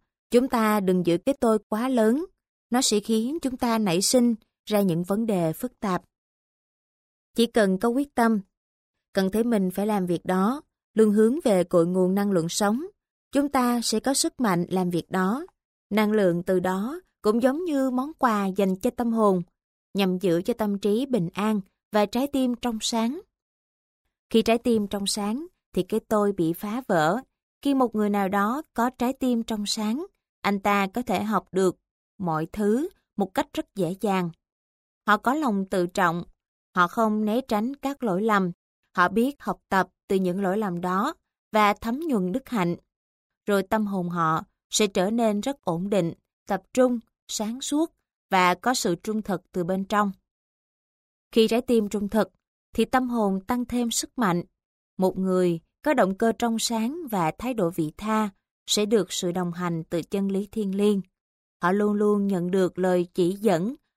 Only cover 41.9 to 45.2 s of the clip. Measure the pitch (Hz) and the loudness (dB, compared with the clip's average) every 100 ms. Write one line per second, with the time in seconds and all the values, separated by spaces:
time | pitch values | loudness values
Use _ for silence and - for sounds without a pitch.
41.9 | 262 339 226 180 233 - 233 175 175 _ | -6 -2 0 0 -4 -4 -2 -2 -4 _
42.9 | _ _ _ _ _ - 202 190 220 202 | _ _ _ _ _ -2 0 0 -2 -2
43.9 | 196 175 175 160 160 - _ _ - 214 | -4 -4 -2 0 0 -6 _ _ 0 0
44.9 | - 185 233 | 2 0 2